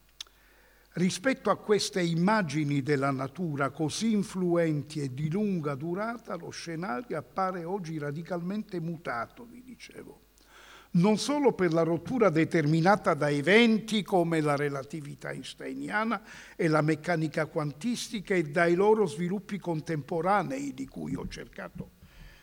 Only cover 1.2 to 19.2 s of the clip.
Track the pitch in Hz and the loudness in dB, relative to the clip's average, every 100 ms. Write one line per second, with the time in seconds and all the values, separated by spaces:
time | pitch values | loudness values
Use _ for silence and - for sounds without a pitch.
1.2 | 269 262 - 180 - 208 196 190 175 165 | 0 0 0 0 2 2 2 0 0 2
2.2 | 180 220 175 143 147 143 131 147 139 131 | 4 4 2 0 0 0 2 2 2 0
3.2 | 135 - 180 139 139 127 156 - 226 214 | -4 -4 -4 -2 -2 -2 -4 -2 0 0
4.2 | 185 190 180 170 165 151 - 151 139 127 | 0 -2 0 2 2 0 -4 -6 -6 -4
5.2 | 156 175 214 180 147 139 160 175 220 233 | -2 0 0 -2 -2 -6 -6 -4 -6 -8
6.2 | - 190 160 - - 160 185 247 247 165 | -10 -10 -10 -12 -10 -8 -6 -6 -6 -8
7.2 | - - 190 185 165 202 160 160 147 147 | -6 -4 -2 -2 -6 -6 -6 -6 -6 -8
8.2 | 165 180 175 208 214 180 160 165 151 120 | -6 -6 -4 -6 -6 -6 -6 -6 -6 -6
9.2 | 110 - 117 - - 120 - - - - | -8 -12 -20 -20 -20 -18 -18 -18 -18 -20
10.2 | _ _ _ - - - - 180 185 208 | _ _ _ -20 -20 -20 -2 2 4 4
11.2 | - 294 269 - 180 160 165 170 - 254 | 2 2 2 4 2 2 2 0 -2 2
12.2 | 214 156 160 175 147 165 160 208 190 156 | 4 4 2 2 4 4 6 4 4 0
13.2 | 147 147 139 208 233 220 220 214 175 190 | 2 0 4 6 6 4 0 -2 2 2
14.2 | 170 160 151 143 147 139 131 165 143 139 | 4 2 2 2 0 -4 -8 -10 -10 -12
15.2 | 147 139 - - - 135 143 208 220 208 | -10 -10 -12 -12 -10 -8 -4 -2 0 -2
16.2 | - - - - 175 156 151 156 151 170 | -6 -18 -20 0 2 4 4 0 0 0
17.2 | 156 165 151 165 147 135 233 233 - 233 | 0 -2 -2 -2 -4 -4 -4 -4 -6 -8
18.2 | 175 190 156 151 170 175 202 220 196 120 | 0 0 0 2 4 6 6 6 4 0